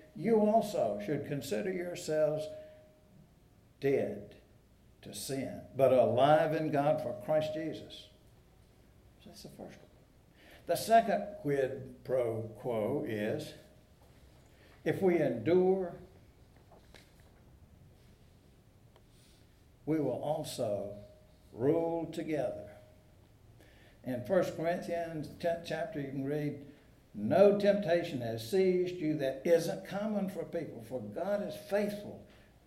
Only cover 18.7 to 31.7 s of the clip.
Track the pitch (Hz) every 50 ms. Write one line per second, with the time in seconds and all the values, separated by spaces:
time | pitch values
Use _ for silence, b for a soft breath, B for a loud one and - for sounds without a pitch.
18.7 | - - - - - - b b b b b b b b b b b b b b
19.7 | - _ - 143 156 160 139 127 120 - 135 147 156 151 143 - - - 123 110
20.7 | 104 98 98 101 101 - - - - - - - - - - - - 104 117 143
21.7 | 160 165 165 165 165 165 160 - - 170 151 151 156 143 127 - - - - -
22.7 | - - - - - - - - - - - - - _ - - - B B B
23.7 | B B B B B B - 127 127 123 - - 196 180 - - - - 160 170
24.7 | 175 180 - 170 170 170 170 165 165 156 143 - - - - 170 165 165 - -
25.7 | 156 160 160 160 - 151 139 135 135 135 135 139 147 151 147 147 123 - B B
26.7 | B B B B B B B _ - 104 104 113 147 180 202 202 190 - 196 202
27.7 | 196 - - 165 175 175 170 156 151 123 117 113 113 113 - - 202 190 190 185
28.7 | 180 180 180 180 - - 156 156 151 139 135 131 131 - - 175 170 165 151 -
29.7 | - - - - 180 196 214 220 214 202 196 185 180 165 156 - - 170 156 -
30.7 | - 117 113 - 127 127 107 104 - 165 170 196 208 202 180 156 - - - -